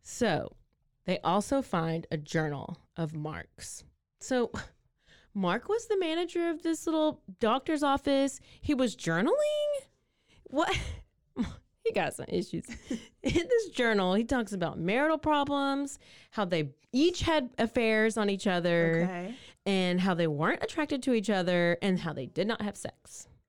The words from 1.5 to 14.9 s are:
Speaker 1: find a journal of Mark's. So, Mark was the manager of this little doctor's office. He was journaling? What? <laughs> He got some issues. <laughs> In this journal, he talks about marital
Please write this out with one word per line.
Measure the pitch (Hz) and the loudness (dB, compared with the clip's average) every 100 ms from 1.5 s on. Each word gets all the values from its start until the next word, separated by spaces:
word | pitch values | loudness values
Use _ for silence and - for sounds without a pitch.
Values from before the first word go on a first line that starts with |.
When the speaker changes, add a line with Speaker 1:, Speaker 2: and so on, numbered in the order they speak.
| 269 | -2
Speaker 1:
find | 269 180 165 165 - | 0 -2 0 -2 -4
a | 160 | -8
journal | 147 165 156 143 - - _ - | -4 -2 -2 -6 -10 -14 _ -8
of | 160 | -6
Mark's. | 156 151 85 - - - - - _ _ _ | -6 -8 -8 -12 -16 -16 -16 -20 _ _ _
So, | - 254 233 - - _ _ _ _ - _ | -4 -2 -2 -6 -12 _ _ _ _ -20 _
Mark | 202 180 214 - | -2 0 0 0
was | 453 466 | -4 0
the | 403 | 0
manager | 339 320 349 339 339 | 0 -2 -2 -2 -2
of | 320 | -2
this | 330 320 - | -2 -2 0
little | 311 311 302 - 190 | 2 2 0 -16 -2
doctor's | 214 254 - 311 | 2 2 0 0
office. | 285 277 - 277 277 - - - | 2 2 2 2 2 -2 -18 -8
He | - | -2
was | 269 254 - | 2 2 0
journaling? | 165 165 247 554 605 605 587 571 - _ _ _ _ - | -2 2 2 2 0 -2 -2 -2 -6 _ _ _ _ -20
What? | - 269 349 381 - - - _ _ - | -4 0 0 0 -4 -10 -14 _ _ -6
<laughs> | 220 - _ _ 453 | -6 -6 _ _ -2
He | |
got | 214 160 | 0 -2
some | - - | -4 -4
issues. | 180 - 165 - 233 - 240 | -4 -2 -8 -8 -16 -8 -10
<laughs> | - _ | -10 _
In | - 339 349 | 0 0 2
this | 480 392 | 0 0
journal, | - 240 208 185 | 0 2 4 4
he | 196 | 2
talks | 233 262 208 | 2 -2 -2
about | 196 165 - | -4 -4 -2
marital | 165 | 0